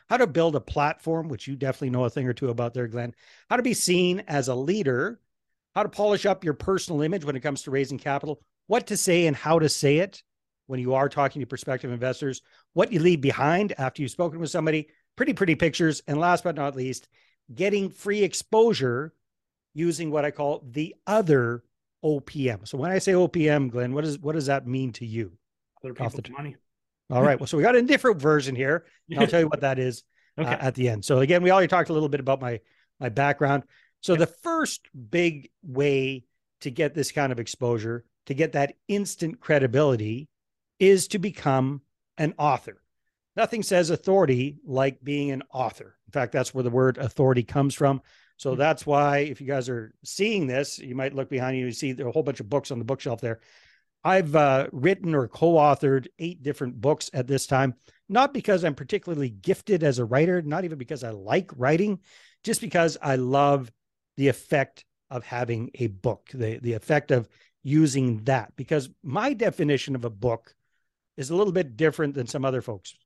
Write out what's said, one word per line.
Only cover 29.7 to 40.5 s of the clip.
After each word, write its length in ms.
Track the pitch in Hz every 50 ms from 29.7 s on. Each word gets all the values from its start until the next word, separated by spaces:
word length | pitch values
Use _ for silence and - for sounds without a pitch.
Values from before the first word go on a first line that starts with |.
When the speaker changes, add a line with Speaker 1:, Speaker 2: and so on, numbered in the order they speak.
| 135 127
Speaker 1:
is, 240 | 127 127 117 - _ _ _ _ _ _ -
uh, 40 | -
Speaker 2:
Okay. 100 | 160 127
Speaker 1:
at 240 | - - 135 131 120
the 140 | 127 127 123
end. 160 | 110 101 -
So 140 | - 139 127
again, 220 | 135 143 175 175
we 100 | 180 180
already 180 | 185 196 185 -
talked 200 | 190 180 156 -
a 40 | 165
little 160 | 151 156 139
bit 100 | 143 139
about 220 | 127 135 135 131
my, 180 | 131 123 117 107 _ _ _ _ _ _ _ -
my 80 | 135
background. 560 | 123 104 135 139 143 143 - 147 135 139 139 - _ _ _ _ _ _ _
So 120 | - - 175
Speaker 2:
Yep. 60 | 156
Speaker 1:
the 80 | 175 175 - _ -
first 380 | 339 330 320 294 - - - _ - - 131 117 107
big 400 | - 170 175 170 156 143 - - _ _ -
way 600 | 156 127 135 143 143 139 135 135 131 135 127 - _ _ _ _ _ _ _
to 80 | - 147
get 240 | 120 160 156 143 151
this 200 | 156 135 - -
kind 180 | 151 143 131
of 80 | 127 117
exposure, 640 | 113 - - - 131 120 120 110 104 113 117 120 - _ _ _ _
to 80 | - 139
get 180 | 135 160 151 139
that 220 | 143 143 143 - _ _ -
instant 500 | 202 202 202 - - - 170 160 165 -
credibility, 880 | - - 156 139 135 120 113 139 151 143 127 110 107 107 110 127 156 - _ _ _ _